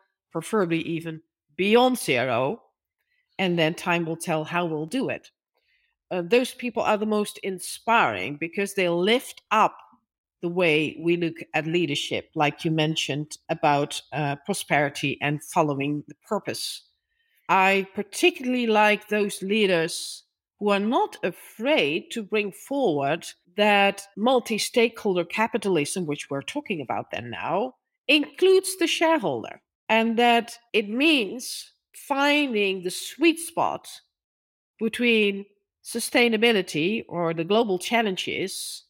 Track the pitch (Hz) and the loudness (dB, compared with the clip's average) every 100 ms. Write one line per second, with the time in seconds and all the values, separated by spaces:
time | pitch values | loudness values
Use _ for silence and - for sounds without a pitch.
0 | _ _ _ 165 160 220 175 165 - 165 | _ _ _ -10 -2 0 2 0 -2 -6
1 | 165 156 - _ _ - 196 226 254 247 | -8 -12 -16 _ _ -2 4 6 6 2
2 | - 123 131 117 131 226 _ _ _ _ | 0 0 2 0 0 -4 _ _ _ _
3 | _ _ _ - 190 170 156 170 180 170 | _ _ _ -4 0 2 2 0 -2 0
4 | 165 165 - 160 156 175 175 151 160 262 | -2 -6 -4 -4 -2 -2 -2 -4 -4 -4
5 | 170 - - _ _ _ _ _ _ _ | -4 -6 -12 _ _ _ _ _ _ _
6 | - 180 170 240 247 - 247 220 - 214 | -8 -6 2 2 2 -4 -6 -2 0 0
7 | 214 208 208 - 196 185 - - - 226 | 0 0 -2 -6 -8 -8 -10 -6 2 4
8 | 151 98 98 147 165 202 196 - 175 170 | 4 0 -4 -6 -6 -4 -4 0 0 2
9 | 190 247 - - - 214 190 - - _ | 2 2 -2 -14 0 4 4 0 -20 _
10 | _ _ _ _ 175 175 175 151 156 - | _ _ _ _ -4 2 4 4 0 -2
11 | 165 175 165 160 - 160 156 175 160 143 | 0 0 0 -4 -6 -4 0 0 0 -2
12 | - 110 - 156 147 147 165 160 156 156 | -4 -6 -4 -2 -2 0 -2 0 0 -2
13 | - 139 151 - - 160 156 143 143 - | -4 -4 -6 -10 -8 0 2 2 0 -6
14 | - 139 143 143 - 196 - 147 143 - | -10 -6 -4 -4 -6 -6 0 0 0 -2
15 | 139 - 143 147 - 180 156 139 143 147 | -4 -2 -4 -4 -2 0 0 0 -4 -4
16 | - - - 202 156 113 - - - _ | -8 -16 -6 -6 -6 -8 -8 -10 -16 _
17 | _ _ _ _ - 185 190 196 190 - | _ _ _ _ 0 4 4 2 0 -6
18 | 202 - 359 349 254 254 233 214 208 208 | -8 0 0 2 -2 -2 2 4 4 2
19 | - 214 202 - 190 220 196 170 165 - | 0 -2 -2 -4 -2 2 4 4 0 -4
20 | - - - _ _ - 208 202 208 294 | -10 -14 -18 _ _ -4 0 2 2 0
21 | 427 - 190 - - - 247 302 143 170 | 0 -2 -6 -6 -14 -6 0 2 2 0
22 | - 233 196 214 208 - - 277 233 147 | -6 -10 -4 -4 -4 -8 -6 0 0 2
23 | 139 165 - - _ - 208 202 202 196 | 0 -2 -6 -18 _ 0 4 6 4 0
24 | - - 226 262 - 208 - 247 233 - | -8 -2 2 2 0 -4 -2 2 2 0
25 | 208 180 170 - 220 226 202 170 147 190 | -2 -2 -2 -2 -2 -2 0 0 0 -4
26 | 156 147 - 139 139 294 294 175 123 107 | -4 -6 -6 -8 -6 -8 -6 -6 -4 -6
27 | - 90 120 90 110 175 254 - _ _ | -6 -10 -10 -8 -4 -2 -4 -8 _ _
28 | - 294 277 - 370 381 381 - 330 - | 2 2 0 2 4 4 2 -2 -2 0
29 | 320 320 190 120 - - _ _ - 220 | 2 2 0 -4 -6 -14 _ _ -2 0
30 | 226 226 240 233 226 - _ 202 208 233 | 2 2 4 4 0 -10 _ -2 -2 0
31 | 320 285 190 247 - - - _ _ - | 2 2 0 -6 -10 -12 -14 _ _ -12
32 | - 277 285 294 285 214 196 190 175 - | -6 0 2 2 0 0 0 -2 -6 -8
33 | - - 330 320 - - 107 - - - | -10 0 2 2 -2 -2 -2 -2 -10 -20
34 | _ _ _ _ _ _ _ - 220 226 | _ _ _ _ _ _ _ -6 -4 0
35 | 240 226 202 196 202 _ _ _ - 233 | 2 4 2 0 -8 _ _ _ -10 -8
36 | - 285 240 220 233 214 180 151 165 220 | 0 2 4 4 4 2 0 -2 0 -2
37 | - 170 165 165 165 214 233 180 - 233 | -6 -4 -2 -2 2 2 2 -2 0 0
38 | 220 185 - - 190 - - - | 0 -2 -4 -4 -6 -8 -12 -14